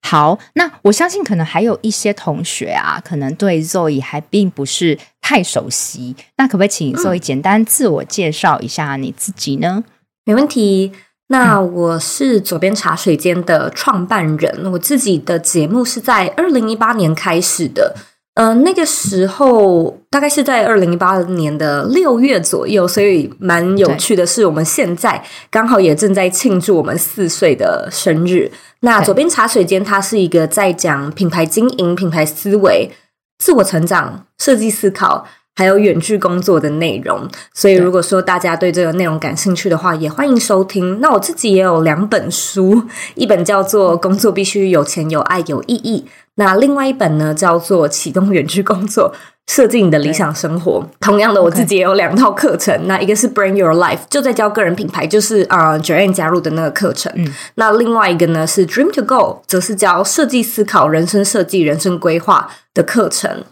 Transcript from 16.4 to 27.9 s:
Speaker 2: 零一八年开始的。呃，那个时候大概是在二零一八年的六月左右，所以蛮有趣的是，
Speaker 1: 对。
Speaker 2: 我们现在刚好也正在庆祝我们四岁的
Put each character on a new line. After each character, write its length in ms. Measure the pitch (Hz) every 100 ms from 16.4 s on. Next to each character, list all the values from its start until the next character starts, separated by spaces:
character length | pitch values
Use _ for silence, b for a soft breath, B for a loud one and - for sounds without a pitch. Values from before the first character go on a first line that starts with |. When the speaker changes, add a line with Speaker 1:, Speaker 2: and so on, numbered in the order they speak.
| 349
Speaker 2:
零 220 | 269 220
一 40 |
八 200 | 220 226
年 200 | 233 170
开 240 | 156 - 170
始 300 | 180 - 151
的。 260 | - - - B B _
呃， 200 | - 226
那 180 | 226 311
个 140 | 370 311
时 400 | - - 190 190
候 760 | - 277 233 196 175 165 - _
大 100 | 277
概 80 | 294
是 160 | 294
在 220 | 269 254
二 120 | 220 220
零 160 | 175
一 20 | 175
八 220 | 180 190
年 380 | 175 180 156 147
的 280 | 156 143
六 340 | 170 285 349 240
月 200 | 269 220
左 260 | 170 - -
右， 220 | 208 180
所 140 | 190
以 280 | 202 180 143 -
蛮 380 | 185 170 180 196
有 180 | 180 135
趣 200 | - 202
的 80 |
是， 160 | 175 -
Speaker 1:
对。 60 | 202
Speaker 2:
我 40 |
们 140 | 156
现 320 | 160 - 214 175
在 260 | - 135 B B B
刚 180 | 220 233
好 100 | 233
也 160 | 180
正 200 | 151 208
在 160 | 196 185
庆 280 | 180 262 185
祝 180 | 175 175
我 60 |
们 140 | - 156
四 320 | - - 175
岁 260 | - 175
的 320 | 135 95 85 -